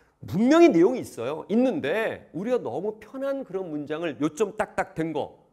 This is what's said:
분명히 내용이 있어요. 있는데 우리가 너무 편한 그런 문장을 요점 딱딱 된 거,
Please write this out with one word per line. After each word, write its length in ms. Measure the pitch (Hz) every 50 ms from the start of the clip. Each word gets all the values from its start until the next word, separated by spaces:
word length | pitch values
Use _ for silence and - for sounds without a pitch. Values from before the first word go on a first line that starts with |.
| _ _ _ _ -
분명히 440 | 98 101 180 233 254 311 330 339 330
내용이 320 | 202 165 170 226 262 226
있어요. 440 | 131 - - - 113 127 151 160 - -
있는데 840 | 196 233 254 262 208 147 123 135 175 220 226 175 113 87 - -
우리가 260 | - 156 208 240 254 226
너무 420 | 160 120 113 151 185 214 214 -
편한 420 | - - - 269 269 277 277 269
그런 260 | 254 - 180 190 190 165
문장을 480 | 151 151 143 139 151 156 175 165 127 110
요점 360 | 143 160 - - 220 196 -
딱딱 380 | - 202 - - - 180 - -
된 180 | - 160 165
거, 320 | 151 143 110 - - - _ _